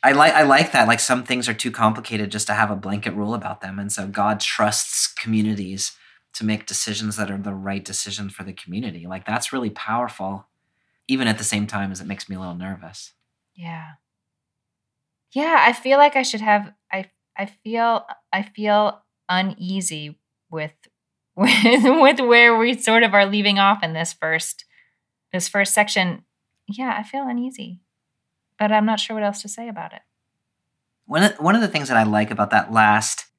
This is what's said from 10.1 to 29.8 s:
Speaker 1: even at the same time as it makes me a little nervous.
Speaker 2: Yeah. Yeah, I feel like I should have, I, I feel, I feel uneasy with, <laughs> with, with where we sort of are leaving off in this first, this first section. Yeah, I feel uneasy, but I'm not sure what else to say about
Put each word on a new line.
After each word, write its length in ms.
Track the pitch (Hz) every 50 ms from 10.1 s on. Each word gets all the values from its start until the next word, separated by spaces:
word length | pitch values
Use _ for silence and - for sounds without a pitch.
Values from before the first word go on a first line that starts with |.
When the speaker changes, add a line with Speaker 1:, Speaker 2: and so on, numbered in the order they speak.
| - - 95 95 98 98 - _ _ _ _ _ _ _ _ _ _ _ _ -
Speaker 1:
even 200 | 131 131 131 117
at 100 | 107 110
the 60 | 113
same 240 | - - 104 104 104
time 240 | - 104 98 98
as 100 | 95 92
it 60 | 95 82
makes 200 | 98 95 - _
me 80 | 98
a 40 | 92
little 160 | 92 90 87
nervous. 580 | 87 90 95 98 87 87 82 - - - - _ _ _ _ _ _ _ _ _
Speaker 2:
Yeah. 380 | - 175 170 165 160 160 156 151 _ _ _ _ _ _ _ _ _ _ _ _ _ _ _ _ _ _ _ _ _ _ _ _ _ _ _
Yeah, 320 | _ 254 294 320 330 - - 220
I 60 | 240
feel 240 | 240 - 262 269 277
like 160 | 294 294 285
I 80 | 269 262
should 180 | 262 - 220
have, 320 | 214 220 208 208 202 - _ _ _ _
I, 200 | - 196 190 _ _ _ _ _ _ -
I 80 | 202
feel, 640 | 202 _ _ _ 220 226 233 233 233 233 214 - - - _ _ _ -
I 80 | 190
feel 640 | 202 - _ - 208 214 208 208 214 208 - - _ _ _ _ _ -
uneasy 880 | 180 185 190 190 - - - 180 190 196 180 165 160 151 151 147 147 _ _ _ _ _ _ _
with, 220 | 165 160 151 151 _ _ _ _ _ _ _
<laughs> 300 | _ _ _ _ _ _
with, 480 | - 196 254 254 - 208 233 240 277 220
with 360 | 269 262 320 302 269 311 -
where 360 | 262 240 240 233 233 233 233 226
we 200 | 226 240 247 233
sort 260 | - - 220 226 233
of 100 | 220 190
are 120 | 202 202
leaving 340 | 196 196 208 202 208 202 196
off 240 | 196 196 202 202 185
in 80 | 165
this 220 | 160 160 165 170 -
first, 500 | _ - 160 160 160 - - - _ - _ _ _ _ _ _ _ _ _ _ _ _ _ -
this 160 | 185 175 -
first 240 | - 202 196 190 -
section. 500 | - 208 202 - 208 185 180 - - _ _ _ _ _ _ _ _ _
Yeah, 300 | - 202 214 262 254 208 -
I 60 | 220
feel 240 | 220 - 269 277 262
uneasy, 540 | 247 240 240 254 262 254 - - 180 180 _ _ _ _ _ _ _ _ _ _ _ _ _ _ _ _
but 140 | 208 208
I'm 140 | 214 214 208
not 160 | 220 220 208
sure 140 | - - 226 220
what 60 | 214
else 160 | 202 202 208
to 80 | - 208
say 180 | - - 233 233
about 240 | 214 185